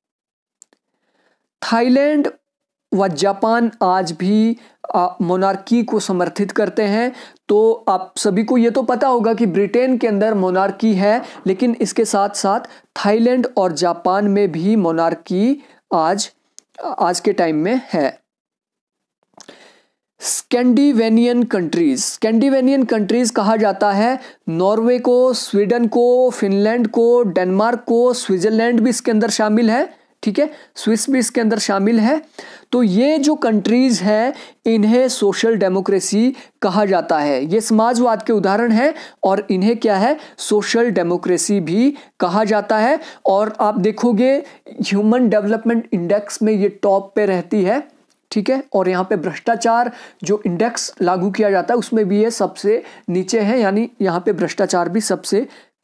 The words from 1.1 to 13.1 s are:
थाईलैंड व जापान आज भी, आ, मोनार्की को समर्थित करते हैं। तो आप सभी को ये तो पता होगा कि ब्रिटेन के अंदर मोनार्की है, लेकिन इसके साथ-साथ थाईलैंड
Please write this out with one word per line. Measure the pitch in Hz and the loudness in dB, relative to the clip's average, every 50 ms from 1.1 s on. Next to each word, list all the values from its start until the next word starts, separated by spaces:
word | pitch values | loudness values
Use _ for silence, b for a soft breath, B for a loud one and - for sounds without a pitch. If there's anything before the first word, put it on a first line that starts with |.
| _ _ _ _ _ _ _ _ _ _ | _ _ _ _ _ _ _ _ _ _
थाईलैंड | - - 226 226 240 254 254 269 285 294 302 294 285 - - _ _ _ _ _ _ _ _ _ _ _ - | -4 -2 0 0 2 2 2 2 2 2 2 0 -2 -2 -6 _ _ _ _ _ _ _ _ _ _ _ -2
व | 185 196 190 | -2 -2 -2
जापान | 165 139 185 196 196 196 226 220 226 240 233 226 - - | -2 -2 -2 -2 -2 0 0 0 2 0 0 -2 -2 -2
आज | 196 180 185 190 185 165 | 0 0 0 0 -2 -4
भी, | 170 - 185 190 208 214 220 226 233 B B B B B - - - | -4 -4 -2 0 2 2 2 0 -2 B B B B B -10 -4 -2
आ, | 175 175 180 - - | -2 -2 -2 -2 -4
मोनार्की | 185 170 180 185 190 196 196 190 - - 233 240 | -2 -2 0 0 0 0 -2 -4 -2 0 0 0
को | 220 233 226 208 | 0 0 -2 -2
समर्थित | - - 190 175 175 170 170 - 202 190 | -2 -2 -2 -2 -2 -2 -2 -4 -4 -4
करते | - - 214 185 180 - | -2 -2 -2 -2 -2 -2
हैं। | 214 202 202 220 240 254 247 B B B B B _ - | -2 0 0 -2 -2 -4 -6 B B B B B _ 0
तो | 208 208 220 226 226 - - - | 2 4 4 4 2 0 0 -2
आप | 190 185 185 - - | -2 -2 -4 -8 -8
सभी | - - 214 185 208 220 | -4 -2 0 0 0 0
को | - 262 | 2 2
ये | 247 233 233 | 2 2 2
तो | 226 269 | 2 0
पता | 247 233 247 240 285 269 | 0 0 0 0 2 2
होगा | 254 240 202 226 226 | 2 2 0 0 0
कि | 202 233 | 0 0
ब्रिटेन | 190 160 190 202 190 202 240 254 262 262 226 | 0 0 0 0 0 0 0 2 2 0 0
के | 247 | 0
अंदर | 226 208 196 214 220 220 | 0 0 0 0 0 0
मोनार्की | 202 185 185 180 190 196 202 190 - 226 226 208 | 0 0 0 0 0 0 0 -2 0 0 0 2
है, | 185 196 208 220 254 254 B B B B | 2 2 2 2 0 -2 B B B B
लेकिन | 185 190 190 254 240 233 - | -4 -2 0 0 -2 0 -2
इसके | 233 190 - - 226 | -4 -2 0 -2 -2
साथ-साथ | 214 - 202 202 202 208 - - 196 202 247 262 B B B B _ - | 0 0 0 0 -2 -2 -2 -2 -2 -2 -2 -4 B B B B _ -10
थाईलैंड | - - 202 | -2 0 0